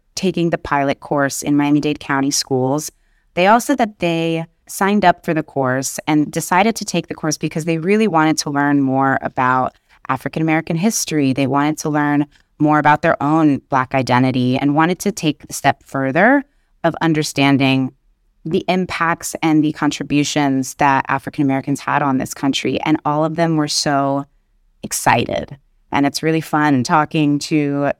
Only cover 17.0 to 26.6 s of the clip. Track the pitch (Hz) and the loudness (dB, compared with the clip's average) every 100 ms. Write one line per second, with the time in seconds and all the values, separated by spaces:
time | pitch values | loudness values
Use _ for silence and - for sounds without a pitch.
17 | 165 156 151 - 139 135 135 131 131 - | 0 2 0 2 2 4 2 2 -2 -6
18 | _ _ _ _ 160 185 - 185 180 - | _ _ _ _ -4 -4 0 -2 -2 -2
19 | 165 165 - - 165 156 151 - 147 - | -2 -2 -6 -4 0 2 2 0 -4 -4
20 | 139 147 143 151 143 135 131 - 143 135 | -2 -2 0 0 0 0 -4 0 2 2
21 | - 139 - - 139 135 135 135 - 139 | 0 -4 -4 -2 0 0 -2 -4 -2 -2
22 | 143 131 - - - - - - - 311 | 0 -2 -4 -4 -2 -2 -2 -4 -2 -2
23 | 147 151 160 160 165 156 147 - 156 139 | 0 -2 -2 0 0 0 -2 -2 -2 0
24 | 139 139 143 _ _ _ _ _ - - | 0 -2 -6 _ _ _ _ _ -10 -4
25 | - 117 - - - 143 _ _ - - | 2 2 0 -4 -6 -14 _ _ -6 0
26 | 143 - 156 160 - 151 | 0 0 -2 -2 -2 0